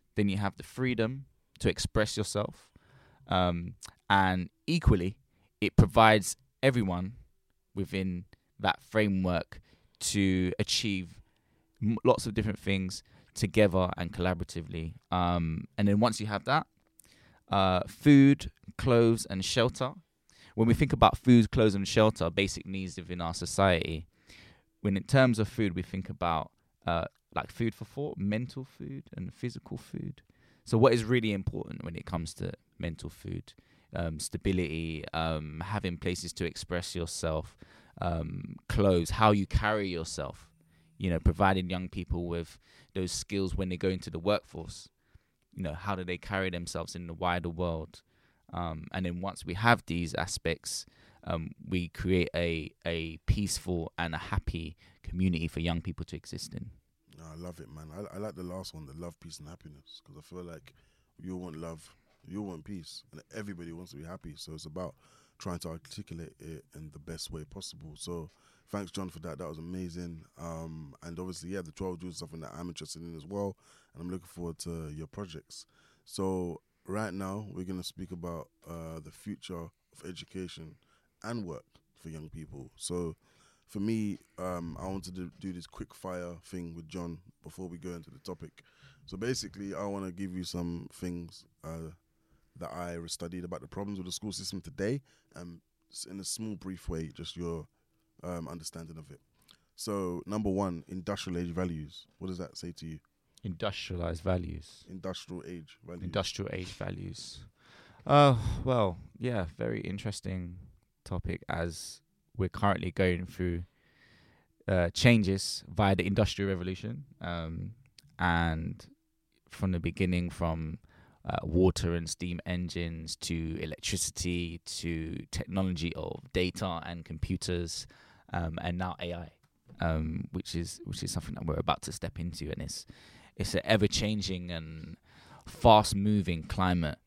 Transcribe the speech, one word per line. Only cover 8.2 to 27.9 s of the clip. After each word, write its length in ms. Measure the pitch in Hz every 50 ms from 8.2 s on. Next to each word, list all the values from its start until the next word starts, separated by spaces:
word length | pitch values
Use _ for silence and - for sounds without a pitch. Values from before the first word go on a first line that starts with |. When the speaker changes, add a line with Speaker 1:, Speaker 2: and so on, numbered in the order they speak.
| 92 - - - _ _ _ -
Speaker 1:
that 220 | 101 95 - -
framework 800 | - - - 110 107 104 98 95 92 90 90 82 - - - - - _ _ _ _ _ _ -
to 540 | - - - 101 98 95 95 92 92 90 - -
achieve 640 | 104 - - - - 110 98 92 92 82 - - - _ _ _ _ _ _ _ _ _ _ - -
m-, 140 | 104 117 107 -
lots 220 | 127 123 - -
of 80 | 120 104
different 240 | 107 104 107 101 -
things 440 | - 98 98 95 92 92 95 - - _ - - - _ -
together 560 | - - 101 - 110 107 101 87 95 92 90 92
and 160 | - 90 85 104
collaboratively. 800 | - 87 92 92 82 87 - - 87 82 82 90 82 80 82 78 - _ -
Um, 540 | - 90 90 87 87 87 85 80 80 80 - - _
and 120 | - 104 101
then 120 | 101 104
once 200 | 113 117 110 -
you 60 | 107
have 180 | 107 104 98 -
that, 220 | - 135 156 - - _ _ _ _ _ _ - - - - - - - _ _ -
uh, 300 | - 98 95 95 92 90 -
food, 640 | - - - - 147 147 139 139 139 139 - - - - _ _ - - -
clothes, 480 | - 135 123 117 117 113 117 113 -
and 180 | - - 95 95
shelter. 480 | - - 127 117 123 - - 131 127 147 - - _ _ _ _ _ _ - - - -
When 140 | - 113 117
we 60 | 117
think 180 | - 156 131 -
about 260 | 127 117 101 - -
food, 320 | - 127 123 120 110 107
clothes, 240 | - 123 110 107 95
and 120 | 98 98
shelter, 440 | - - 113 107 110 107 - 85 85
basic 340 | 82 92 101 101 - 90 -
needs 320 | 95 95 95 95 92 82
within 240 | - 87 87 90 87
our 140 | 87 82 87
society, 720 | - 90 85 - - 98 98 90 82 - - 80 78 80 - _ _ _ - - - - - - _ _ _ _ _ -
when 140 | 104 98
in 60 | 98 -
terms 360 | - - 135 131 127 117 104
of 100 | 107 92
food, 260 | - - 110 98 85
we 80 | 90 92
think 260 | - - 95 95 -
about, 440 | 95 - 87 85 82 80 - - _ _ _ _ _ _ -
uh, 200 | - 85 82 82 - _ _ _ _ -
like, 160 | - - -
food 240 | - - 123 113 -
for 100 | - -
thought, 340 | -